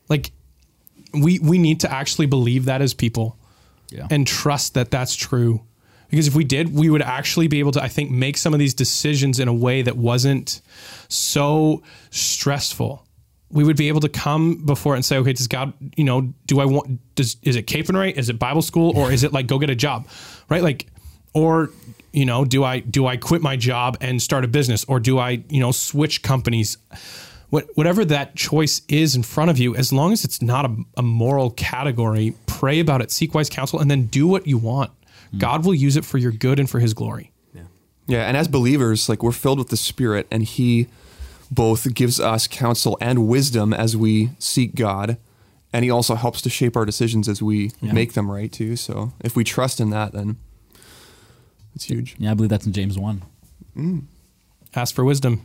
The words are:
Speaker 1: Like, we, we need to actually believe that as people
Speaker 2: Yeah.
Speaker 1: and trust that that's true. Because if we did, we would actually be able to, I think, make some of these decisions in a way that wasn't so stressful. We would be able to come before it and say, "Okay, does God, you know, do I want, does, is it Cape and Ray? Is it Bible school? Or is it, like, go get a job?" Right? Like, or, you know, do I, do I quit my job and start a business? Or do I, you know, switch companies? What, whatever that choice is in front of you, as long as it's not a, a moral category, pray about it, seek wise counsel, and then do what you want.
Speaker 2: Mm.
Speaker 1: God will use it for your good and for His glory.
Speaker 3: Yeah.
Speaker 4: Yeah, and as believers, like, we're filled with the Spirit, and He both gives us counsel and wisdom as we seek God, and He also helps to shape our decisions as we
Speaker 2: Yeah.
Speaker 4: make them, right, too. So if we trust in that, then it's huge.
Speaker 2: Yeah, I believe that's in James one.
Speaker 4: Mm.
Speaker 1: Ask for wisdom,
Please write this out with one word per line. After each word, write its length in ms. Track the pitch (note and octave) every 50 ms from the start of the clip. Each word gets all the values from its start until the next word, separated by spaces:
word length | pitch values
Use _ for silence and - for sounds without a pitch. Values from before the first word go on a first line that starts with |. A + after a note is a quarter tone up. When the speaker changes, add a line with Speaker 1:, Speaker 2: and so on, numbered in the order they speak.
| _ -
Speaker 1:
Like, 220 | D#3 C#3+ - - - _ _ _ _ _ _ _ _ _ _ _ _ - - -
we, 280 | - D3 C#3+ F3 F#3 D#3
we 180 | D#3+ D3 F3+
need 220 | F3+ E3+ D3+ D#3+ E3
to 100 | - -
actually 360 | C#3 C3 C#3 - - - D#3
believe 380 | C#3 C#3 C3 A#2+ A#2+ B2 C3 B2+
that 180 | C3+ C3 C3+ C#3
as 100 | B2 -
people 420 | - B2 A2+ A2+ A#2 A2+ A2+ - - _ _ _ _ _ _ _ _ _ -
Speaker 2:
Yeah. 180 | - - - -
Speaker 1:
and 160 | D#3 C#3+ C3
trust 480 | - - - - D3+ C#3+ C3 - - -
that 160 | C3+ A#2+ -
that's 240 | - B2+ B2+ - -
true. 460 | - - - C3+ B2 A#2 A#2 A#2 A2+ - - _ _ _ _ _ _ _ _
Because 180 | - D#3 D#3
if 80 | D3 C3+
we 80 | D#3 E3
did, 320 | - C3 C#3+ E3 D#3+ C#3+
we 140 | D3 D#3+ D#3+
would 120 | D3+ D3+
actually 460 | B2+ B2+ B2+ C#3 C#3 - - E3+ D#3+
be 120 | D3+ D3+ C#3+
able 120 | C#3+ C#3+
to, 100 | B2+ D3
I 60 | C3+
think, 240 | B2 - D3+ D3 C3+
make 240 | C3 B2 C3 C#3 D3+
some 180 | - - E3 D#3
of 60 | D3
these 140 | C#3+ C3+ -
decisions 680 | - B2 - - - - D3+ D3+ C3 C#3 C#3 B2 B2
in 80 | B2+
a 60 | A#2+ A#2+
way 280 | A#2 B2 B2 B2+ C3+
that 140 | A#2+ A#2+ B2
wasn't 680 | B2 A#2+ B2 A#2+ B2 B2+ C#3 C#3 B2+ - - - - - _ - - - - - - -
so 760 | _ - - - - - D3 C#3+ D3 D3+ D#3 D#3 D#3 D3+ - - - - - - _
stressful. 960 | - - - - - - - C#3+ C#3 B2+ - - - - A2+ A2 C#3+ - - _ _ _ _ _ _ _ _ _
We 140 | - D3 D3
would 100 | D#3 D#3
be 120 | C#3 D3 D3
able 100 | D#3 D3+
to 80 | D3 D3
come 560 | - B2+ - C#3+ D3 D#3+ D#3+ E3+ E3+ E3 D#3
before 280 | C#3+ C#3 - - D3 C#3
it 40 |
and 80 | B2+ B2+
say, 120 | - C#3+
"Okay, 160 | C3 B2 C#3 B2+
does 140 | B2 B2+
God, 260 | A2+ C3+ B2+ C#3 C3+ - - C#3 - -
you 60 | - D3
know, 280 | C3+ B2 C3 C3 B2 - - _
do 120 | - C#3 C#3
I 40 | C#3
want, 340 | C3+ C3+ C#3+ - C3+ B2+ A#2 - _ _
does, 200 | - B2+ A2+ - - -
is 120 | C#3 B2
it 60 | A#2 -
Cape 220 | - - D3+ E3 F#3
and 80 | F#3
Ray? 140 | F#3+ F#3+ F#3+
Is 180 | - C#3+ A#2+ A#2+
it 100 | A#2+ A#2
Bible 220 | B2 B2+ C#3+ E3
school? 360 | E3 - - E3+ E3 E3 -
Or 140 | D3 C#3 B2+
is 120 | C3+ B2 C3+
it, 100 | D3 C#3+
like, 140 | C3+ C3
go 120 | - C#3 C3+
get 100 | D3+ C#3+
a 60 | C3
job?" 320 | A2+ C#3+ D3 B2+ A2+ B2+ - - - - - - - - -
Right? 140 | D3+ F3+ F3+
Like, 240 | D#3 A#2+ - - - - - - - - - _ _ -
or, 360 | D#3 D#3+ E3 E3 E3 D#3 - - - - A#2+ - - - _ -
you 120 | C#3+ C3+
know, 200 | B2+ A#2 B2+ C#3+
do 180 | A#2+ B2+ C3+ C3+
I, 160 | B2+ B2+ B2
do 260 | - A#2 - C#3 C3
I 100 | B2+ B2+
quit 240 | A#2+ - - E3+ E3+
my 160 | D#3+ C#3 C3+
job 400 | B2+ A2+ B2+ B2 A#2+ B2 - A#2 -
and 220 | C3 B2+ B2+ A#2+
start 240 | - - D3+ C3+ B2+
a 20 |
business? 380 | A#2 A#2 D3 C3+ B2 A2+ G#2 -
Or 140 | - C3 B2
do 160 | A2 C3 C3 C3
I, 240 | B2 B2 B2 A#2 - -
you 100 | D#3 C3+
know, 120 | B2 A#2+
switch 500 | C3 - - - - C#3+ D#3 D#3 - -
companies? 560 | - - C3+ B2+ - A#2+ A#2 A2+ G#2+ - - - _ _ - - - - - - - - - - - -
What, 180 | D3 D3+ - - -
whatever 300 | D3+ D#3 F3 F3+ A3 G3+
that 300 | D#3 D3 C#3+ C3+ - -
choice 440 | - - - C#3+ D#3 D#3 C#3 - - -
is 280 | - D3 D3+ D#3+ D3+ -
in 80 | B2 A2
front 280 | - - D3+ D#3 E3+
of 60 | D#3 B2
you, 160 | B2 B2 A2
as 160 | A2 C3 -
long 220 | C3+ C3+ D3+ F#3 A3+
as 100 | - -
it's 180 | - - -
not 240 | A#2+ A#2 A#2+ C3+ C#3+
a, 100 | B2 A2 A2+ A2+ - _
a 40 | -
moral 500 | B2 A#2 A#2 A2+ A2+ B2+ C#3 C#3 C3 A#2
category, 840 | - - - - - B2+ C#3 D3 A#2+ A#2+ A#2 A2 A2 A2 A2 A2 - - -
pray 340 | - - - C#3 C3+ D3+ E3
about 220 | E3+ D3+ C#3 B2+
it, 100 | A2 -
seek 220 | - - E3 - -
wise 160 | D3+ D3+ -
counsel, 300 | - D3+ C3+ - - D3+
and 120 | D3+ C#3+
then 140 | C#3+ C3+ A#2+
do 200 | A2 - C3+ D3+
what 200 | F3+ F#3+ - -
you 100 | D3+ C3+
want. 340 | A2+ A2+ A2+ B2 C#3 B2 - - _ _ _ _ - - - -
Speaker 2:
Mm. 40 | G2
Speaker 1:
God 260 | B2 A#2 C#3 D#3+ E3
will 100 | G3 F#3
use 220 | C#3 C#3 C#3+ C3+
it 80 | D#3+ -
for 120 | - -
your 140 | C3 B2 A#2+
good 260 | A2 G#2+ - B2+ C3+
and 120 | C#3 C3+ B2+
for 100 | - A#2+
His 140 | A#2 A2+ G#2+
glory. 380 | - A2+ A2 G#2+ A#2 - - _ _ _ _ -
Speaker 3:
Yeah. 100 | F2 E2+ - _ _ _ _ _ _ _
Speaker 4:
Yeah, 160 | - B2 A#2 A2
and 100 | A2 B2+
as 100 | C#3+ D#3
believers, 600 | - C3+ C3+ A#2+ B2 C#3+ C#3+ B2 A2+ A2 G#2+ - -
like, 120 | A2 -
we're 120 | A2+ A#2+ A#2+
filled 260 | - - C3+ C3+ C#3
with 80 | A#2+
the 80 | - A#2
Spirit, 520 | - - - - - B2+ A2 G#2 G2+ - -
and 120 | A2+ A2 A2
He 440 | - - - B2 A#2+ A#2+ A#2 A#2+ - - - - - - - - - - - - - B2+
both 400 | B2 A#2 A2+ A2+ A#2 - C3+ A2+
gives 240 | - B2 A#2+ B2+ -
us 260 | - A2+ A2+ A2+ -
counsel 500 | - - - B2+ A#2 A#2+ - - A2+ - -
and 260 | - A#2+ B2+ A#2+ A2
wisdom 460 | A2 B2 C#3 C3+ C#3+ A#2+ A2 G#2 G#2+ G#2+
as 240 | - A2+ A2+ A2+
we 320 | A2 A2 A2 G#2+ G#2+ G#2+ A#2+ - -
seek 340 | - - - C3 B2 - -
God, 440 | B2 A2 G2+ G2 G2 G2+ A2 A#2 - - _ _ _ _ _ _ _ _ _ -
and 100 | A#2+ A#2+
He 80 | B2
also 240 | A#2+ A#2+ A#2 - A2+
helps 260 | A2+ B2 A#2+ - - -
to 60 | B2
shape 280 | - - C3+ A#2+ -
our 80 | A#2+ G#2+
decisions 420 | G#2 - - A#2+ A2 A2+ A2 G#2
as 140 | A2 G2+ -
we 300 | G#2+ G#2+ G#2 G#2 G2+ A2 - -
Speaker 2:
Yeah. 100 | - G#2
Speaker 4:
make 220 | G#2+ A2 A#2+ A#2 -
them, 180 | A#2 G2+ G2+
right, 180 | G2+ G2+ G#2+ A2
too. 280 | - - A2 A2 A#2+
So 340 | A#2 - - G2+ G#2 G#2+ B2 - -
if 140 | - A2+ -
we 80 | B2 A2
trust 380 | - - B2 B2+ C3 - -
in 80 | A2+ G#2+
that, 240 | G#2 G#2+ G#2+ G2+ G#2
then 240 | G2+ G2+ G#2+ A#2 - - - - _ _ _ - - - - - - - - - - - - - _ _ _ _ _ G#2+ G#2+ -
it's 80 | - -
huge. 300 | - A#2+ A#2 A#2+ - -
Speaker 2:
Yeah, 140 | - G#2+ G#2+
I 20 | A2
believe 160 | G#2 A2 G2+
that's 160 | G#2+ G2+ -
in 60 | G#2+
James 260 | F#2 G#2 F#2+ G2+ F#2+
one. 260 | F#2+ G2 A2 G#2 F#2 - - _ _ - _ - - - - -
Speaker 4:
Mm. 260 | - D3+ F3+ F#3 C#3+ C3+ - _ _ _ _ _ _ _ _ _ _ _ - -
Speaker 1:
Ask 220 | B2+ A#2+ - -
for 80 | - B2+
wisdom, 380 | C#3 C#3+ C3+ C3+ B2 A2+ A2